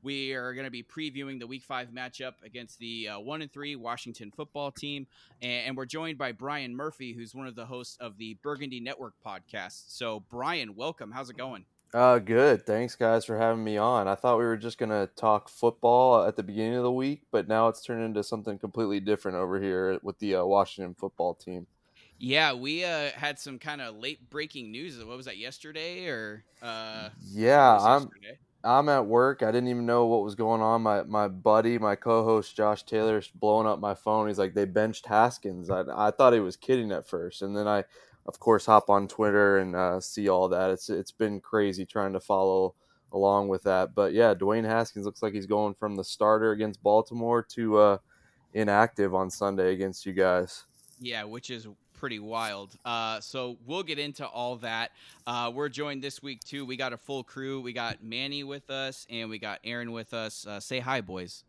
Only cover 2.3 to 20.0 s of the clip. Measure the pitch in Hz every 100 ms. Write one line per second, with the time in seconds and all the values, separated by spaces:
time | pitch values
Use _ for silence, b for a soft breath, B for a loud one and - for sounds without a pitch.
2.3 | - - 117 117 - 117 117 107 104 110
3.3 | 156 147 - 143 143 117 117 - 113 104
4.3 | - 151 147 143 - 143 143 135 b b
5.3 | b 123 123 120 135 127 156 160 147 135
6.3 | 107 131 147 131 123 151 156 131 117 113
7.3 | 127 135 117 117 127 120 - 123 101 110
8.3 | 107 147 143 139 123 120 143 123 _ 113
9.3 | 95 _ 110 90 - - - 120 107 95
10.3 | 120 135 175 117 101 139 165 110 120 127
11.3 | 123 131 113 92 _ _ 120 127 123 101
12.3 | 113 143 117 - 107 120 - 117 113 107
13.3 | 110 113 113 110 107 110 123 98 98 123
14.3 | 117 120 113 117 - 117 107 98 - 110
15.3 | 104 - - 120 113 120 120 127 117 95
16.3 | 107 98 101 110 123 123 127 135 147 _
17.3 | 117 92 110 113 113 - 117 113 104 101
18.3 | 110 104 101 104 92 110 101 98 104 101
19.3 | 90 92 95 98 92 95 95